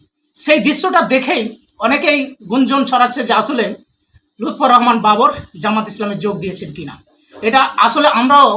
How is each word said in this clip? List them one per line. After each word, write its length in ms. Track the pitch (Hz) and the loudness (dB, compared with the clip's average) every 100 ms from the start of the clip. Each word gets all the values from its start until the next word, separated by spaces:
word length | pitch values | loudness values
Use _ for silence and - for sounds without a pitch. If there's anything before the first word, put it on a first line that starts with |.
| _ _ _ - | _ _ _ -4
সেই 220 | - 302 | 0 2
দৃশ্যটা 420 | 233 - 370 349 | 2 0 0 0
দেখেই 420 | - 262 - 311 214 - _ - | 2 0 0 -4 -4 -10 _ -6
অনেকেই 400 | 226 285 302 285 262 - 180 | -2 0 0 -2 -4 -12 -4
গুঞ্জন 320 | 254 233 247 - | 0 2 0 0
ছড়াচ্ছে 360 | 247 - 294 | 2 0 0
যে 100 | 226 | -2
আসলে 320 | 233 220 254 196 - _ _ _ _ _ - | -2 0 -2 -4 -8 _ _ _ _ _ -10
লুৎফর 300 | 294 - 269 | -8 -2 2
রহমান 260 | 240 240 226 | 4 2 2
বাবর 300 | 214 208 285 - - 170 | 2 2 2 0 -10 -8
জামাত 240 | 208 220 214 | -4 -4 -4
ইসলামে 280 | - 208 170 | -8 -8 -6
যোগ 200 | 202 170 | -6 -6
দিয়েছেন 320 | 185 - 156 | -8 -8 -12
কিনা। 220 | 175 143 - _ _ _ | -12 -14 -16 _ _ _
এটা 280 | - 220 262 269 - | -8 0 0 0 2
আসলে 300 | 277 302 294 | 2 4 2
আমরাও 420 | 226 262 285 247 | 2 4 6 6